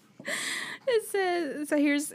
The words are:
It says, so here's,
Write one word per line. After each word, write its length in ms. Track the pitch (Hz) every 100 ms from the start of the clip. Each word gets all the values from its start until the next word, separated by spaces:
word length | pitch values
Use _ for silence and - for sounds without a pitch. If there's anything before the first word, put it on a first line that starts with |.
| _ - - - - - - - -
It 180 | 453 427
says, 600 | 392 370 349 302 262 294
so 80 | 302
here's, 340 | 294 285 294